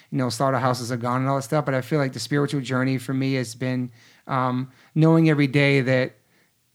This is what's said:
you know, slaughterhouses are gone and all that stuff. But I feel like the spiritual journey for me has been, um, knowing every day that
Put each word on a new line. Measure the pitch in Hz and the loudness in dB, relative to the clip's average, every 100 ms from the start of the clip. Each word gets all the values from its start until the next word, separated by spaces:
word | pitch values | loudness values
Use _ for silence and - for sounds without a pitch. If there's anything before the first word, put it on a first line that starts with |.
| _ | _
you | 143 | -4
know, | 127 | -2
slaughterhouses | 113 139 131 127 123 117 | 0 0 2 0 -2 -4
are | 123 | -4
gone | 120 127 | -2 -2
and | 135 | 0
all | 139 | -2
that | |
stuff. | 131 156 143 | -2 -2 0
But | |
I | 131 | -2
feel | 123 156 | -2 -2
like | 131 | -2
the | 123 | -4
spiritual | - 147 143 143 | -4 -2 0 -4
journey | 123 127 131 131 | -2 -2 0 -2
for | 127 | -4
me | 135 135 135 | -4 -2 -2
has | 117 117 | -4 -6
been, | 127 127 123 - - _ - | -4 -4 -6 -12 -20 _ -6
um, | 135 127 127 131 _ _ | -2 -2 -2 -6 _ _
knowing | 156 160 165 160 | 2 4 6 4
every | 147 143 | 4 2
day | 143 143 139 | 2 4 2
that | 127 127 131 - _ _ _ _ _ | 2 0 0 -6 _ _ _ _ _